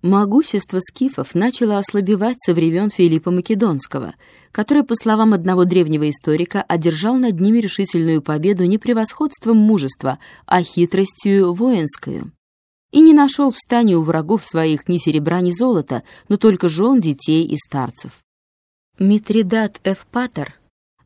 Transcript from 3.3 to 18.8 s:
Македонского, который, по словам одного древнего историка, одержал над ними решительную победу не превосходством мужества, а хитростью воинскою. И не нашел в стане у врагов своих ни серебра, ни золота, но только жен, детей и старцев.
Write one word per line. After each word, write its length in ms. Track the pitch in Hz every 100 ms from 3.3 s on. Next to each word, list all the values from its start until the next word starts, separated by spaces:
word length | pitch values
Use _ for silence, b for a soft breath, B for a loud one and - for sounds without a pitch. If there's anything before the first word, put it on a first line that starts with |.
Македонского, 840 | 180 175 214 226 143 - 139 82 - b b b
который, 320 | - 214 285
по 100 | -
словам 400 | 226 226 214 220
одного 320 | 202 170 180 180
древнего 420 | 180 165 156 151
историка, 540 | 143 - 156 175 202
одержал 560 | - 170 165 156 202 254
над 220 | 254 175
ними 180 | 196 233
решительную 640 | 208 - 196 175 165 160
победу 440 | 143 151 170 196 180
не 120 | 208
превосходством 800 | - 233 220 - 302 - 226 226
мужества, 600 | 214 214 135 - 135 - B B B
а 160 | 185
хитростью 920 | 175 - 175 185 196 - 208 196 185
воинскою. 800 | 180 240 226 151 - - 73 - _ _ _ _ _ _
И 100 | 277
не 120 | 320
нашел 380 | 294 277 277 277
в 60 | -
стане 400 | - 240 233 170
у 60 |
врагов 420 | 160 160 156 220 -
своих 420 | 165 160 151 -
ни 100 | 180
серебра, 440 | - 156 147 175
ни 80 | 180
золота, 540 | 175 254 208 143 127 b b b
но 80 | 202
только 320 | 226 185 180
жен, 320 | 160 220 269
детей 440 | 160 143 - 156 165
и 120 | 151
старцев. 640 | - 139 123 - 135 - _ _ _ _ _ _